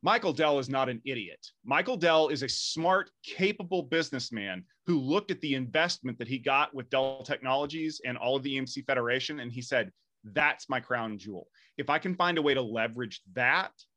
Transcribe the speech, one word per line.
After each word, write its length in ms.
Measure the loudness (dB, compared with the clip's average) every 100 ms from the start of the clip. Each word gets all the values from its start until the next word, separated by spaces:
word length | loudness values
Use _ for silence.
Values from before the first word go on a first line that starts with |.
Michael 280 | 4 2 2
Dell 280 | 2 4 4
is 100 | 2
not 180 | 0 0
an 140 | -2 -6
idiot. 400 | -8 -8 -14 -20 _ 0
Michael 320 | 0 2 2
Dell 320 | 6 6 6
is 140 | 2
a 60 | -2
smart, 600 | -4 -4 0 2 2 0 _ -14
capable 580 | -2 0 0 -2 -2
businessman 800 | 0 0 0 -4 -6 -6 -6 -8 -10 _ 0
who 140 | 0
looked 320 | 2 0 0
at 100 | -6
the 140 | -2 -2
investment 600 | 0 2 2 0 -6 -6
that 100 | -4
he 100 | -4
got 360 | 2 2 2
with 160 | -2 0
Dell 340 | 2 2 -2
Technologies 760 | -6 -4 0 0 0 -4 -6 -6 -6
and 120 | -4
all 180 | 0 0
of 80 |
the 100 | 0 -4
E 20 |
M 100 | -4
C 160 | -8
Federation, 580 | -2 0 2 0 -2 -8
and 100 | -8
he 100 | -10
said, 300 | -2 0 0 _ _ _
"That's 460 | -6 2 2 0 -4
my 100 | -6
crown 380 | -2 -4 -2 -6
jewel. 300 | -10 -12 -12 _ _ -10
If 120 | 0
I 100 | 0
can 160 | 0 0
find 220 | 2 4
a 40 |
way 120 | 4
to 80 | 2
leverage 600 | 0 -2 -2 -4 -8 -8 -10
that 380 | 0 2 2 0 _ -20